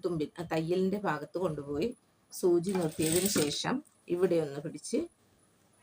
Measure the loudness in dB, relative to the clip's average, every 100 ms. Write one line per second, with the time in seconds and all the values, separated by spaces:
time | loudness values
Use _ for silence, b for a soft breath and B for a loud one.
0 | -2 -2 -4 -6 -4 -2 0 2 2 0
1 | -2 -4 -4 -2 -2 -2 -4 -2 -4 -4
2 | _ _ _ 0 4 4 2 0 0 0
3 | 2 2 2 2 0 0 -2 -4 -6 _
4 | -4 0 2 2 0 -4 -8 -10 -4 -4
5 | -4 _ _ _ _ _ _ _